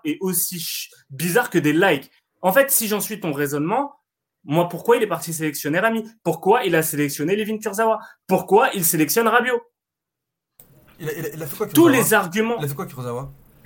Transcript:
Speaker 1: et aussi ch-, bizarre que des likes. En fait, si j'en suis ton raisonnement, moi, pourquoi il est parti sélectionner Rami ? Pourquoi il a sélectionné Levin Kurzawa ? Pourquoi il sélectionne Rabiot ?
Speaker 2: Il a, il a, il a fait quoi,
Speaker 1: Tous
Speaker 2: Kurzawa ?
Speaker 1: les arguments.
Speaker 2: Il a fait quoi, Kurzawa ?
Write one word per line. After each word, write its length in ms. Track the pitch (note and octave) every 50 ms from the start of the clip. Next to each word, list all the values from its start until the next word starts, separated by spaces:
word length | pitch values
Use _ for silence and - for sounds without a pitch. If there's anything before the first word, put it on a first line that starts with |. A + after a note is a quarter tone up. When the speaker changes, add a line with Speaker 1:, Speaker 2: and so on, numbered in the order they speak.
| -
Speaker 1:
et 140 | D3+ D#3 -
aussi 400 | G3 F#3 F3+ E3+ - - F3+ E3+
ch-, 300 | D#3+ - - - - - - _ _ -
bizarre 400 | C3+ C3 D#3+ F3+ F3 A#3+ A#3+ -
que 80 | - E3+
des 140 | C#3+ D3+ D3+
likes. 380 | E3 G3 G3 D#3 C#3 - - _ _ _ _ _ - -
En 100 | F#3 F3+
fait, 180 | C4+ C#4 C4+
si 180 | - - A3+ G3+
j'en 120 | G#3+ G3+
suis 200 | - - G#3+ F#3
ton 120 | - E3 C#3+
raisonnement, 640 | C#3+ D3 C#3 D3 C#3+ D3 E3+ G#3+ C4 C#4+ C#4 - _ _ _ _ _ _ _ _ _ -
moi, 240 | - C#3+ E3+ F3 F3
pourquoi 280 | F3 E3 - - A#3
il 60 | C4 A3+
est 40 | G3
parti 240 | E3+ D#3+ - E3+ D#3+
sélectionner 460 | D3 D#3+ D#3 C#3+ - - D3 D3+ F3+
Rami ? 260 | G#3 A3+ A3+ A3 G#3+ - - _ -
Pourquoi 400 | F3 D#3+ - - F3+ G#3+ B3 B3+
il 100 | F#3+ E3+
a 80 | D#3+ D#3
sélectionné 540 | - - C#3+ D3 C#3 C#3+ - C#3+ D#3+ G3
Levin 220 | G#3+ G#3+ G3+ A3 G#3+
Kurzawa ? 420 | A3 A3 G3 G#3 A3+ A3 A3 G#3+ - - - _ _
Pourquoi 440 | - F#3 F3+ F3 - F#3 G#3+ C4 C4 -
il 100 | G3+ E3
sélectionne 440 | E3 - D#3 D#3 D3 - A3+ A#3 A3+
Rabiot ? 340 | A3+ B3 A#3+ B3+ B3 A#3 - _ _ _ _ _ _ _ _ _ _ _ _ _ _ _ _ _ _ _ - _ _ _ _ _ _ -
Speaker 2:
Il 80 | E3+ D3+
a, 40 | D3
il 120 | - -
a, 40 | - -
il 80 | D#3 D#3+
a 40 |
fait 100 | C#3+ -
quoi, 100 | - G#3+
Speaker 1:
Tous 160 | - - D4 E4+
Speaker 2:
Kurzawa ? 120 | E4 C4+ B3 G3
Speaker 1:
les 120 | - A3
arguments. 420 | G#3 F#3+ F3 E3+ A3 A3 A3+ A#3+ -
Speaker 2:
Il 60 | D3+
a 40 | C#3
fait 60 | C#3
quoi, 120 | - -
Kurzawa ? 440 | F3+ - B2+ B2+ B2 A#2+ B2 C#3 C#3 - - - - _ _ -